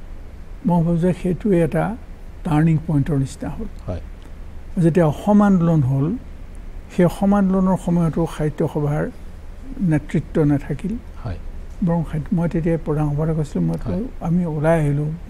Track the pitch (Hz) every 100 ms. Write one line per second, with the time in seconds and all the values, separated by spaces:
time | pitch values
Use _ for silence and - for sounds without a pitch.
0 | - - - - - - 175 170 165 170
1 | 180 - 185 160 214 170 160 160 165 233
2 | - - - - 175 156 165 156 - 147
3 | - 139 135 - - - 220 - - 104
4 | - - - - - - - 196 165 170
5 | 156 - 202 208 202 185 170 160 127 139
6 | 156 254 - - - - - - - -
7 | 175 - 196 202 185 190 185 180 175 175
8 | 165 165 165 - 151 - 151 151 147 151
9 | 233 - - - - - - - 175 147
10 | - 175 - 165 147 143 - 143 185 233
11 | - - 107 - - - - - 170 170
12 | 147 160 - 165 170 170 165 165 165 151
13 | 151 143 160 160 147 185 165 165 - 180
14 | 254 - 170 180 170 156 156 165 147 143
15 | 151 170